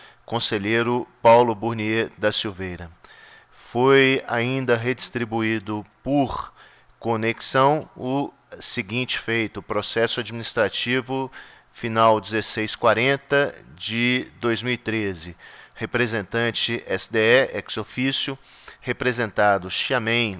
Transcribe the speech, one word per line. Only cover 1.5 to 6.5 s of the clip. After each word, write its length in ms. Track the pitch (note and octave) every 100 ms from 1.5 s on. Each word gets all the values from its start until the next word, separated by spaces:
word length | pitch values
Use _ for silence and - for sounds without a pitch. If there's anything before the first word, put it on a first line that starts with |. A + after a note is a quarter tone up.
Burnier 560 | G#2 A2+ A#2 G#2+ A2+ A2 -
da 140 | G#2
Silveira. 580 | - A2 F#2 F#2 E2+ E2+ E2 - - - - _
Foi 720 | - - A#2+ C3 C3+ C3 C3+ -
ainda 480 | A#2 A#2+ C3+ B2
redistribuído 1120 | A#2 A#2+ B2 - A#2+ A2+ A2+ A2 A2+ G2+ G#2+ - _
por 500 | B2+ C#3+ A#2+ A#2 -